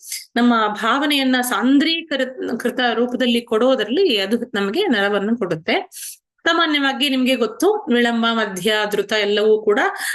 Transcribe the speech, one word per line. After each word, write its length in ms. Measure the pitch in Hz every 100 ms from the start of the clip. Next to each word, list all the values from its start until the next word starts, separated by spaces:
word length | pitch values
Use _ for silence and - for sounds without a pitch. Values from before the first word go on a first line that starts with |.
| - - - 240
ನಮ್ಮ 300 | 240 233 214
ಭಾವನೆಯನ್ನ 680 | 208 220 269 294 285 262 254
ಸಾಂದ್ರೀಕೃತ 1400 | 247 202 240 277 311 330 - 277 254 - - 233 240 - 247
ರೂಪದಲ್ಲಿ 460 | 226 247 247 247 233
ಕೊಡೋದ್ರಲ್ಲಿ 800 | 233 220 254 262 208 285 392 208
ಅದು 200 | 196 226 233
ನಮಗೆ 320 | 202 196 226 415
ನೆರವನ್ನು 500 | 214 202 208 202 233
ಕೊಡುತ್ತೆ. 540 | 185 160 165 311 - - - - _ _ 339
ಸಾಮಾನ್ಯವಾಗಿ 600 | 330 320 294 277 240 285
ನಿಮ್ಗೆ 260 | 262 254 247
ಗೊತ್ತು, 500 | 220 - 359 427 -
ವಿಳಂಬ, 380 | 240 240 233 226
ಮಧ್ಯ, 440 | 226 214 185 190 214 208
ದ್ರುತ 220 | 202 196
ಎಲ್ಲವೂ 500 | 214 202 208 214 214
ಕೂಡ 180 | 214 208 381 392 -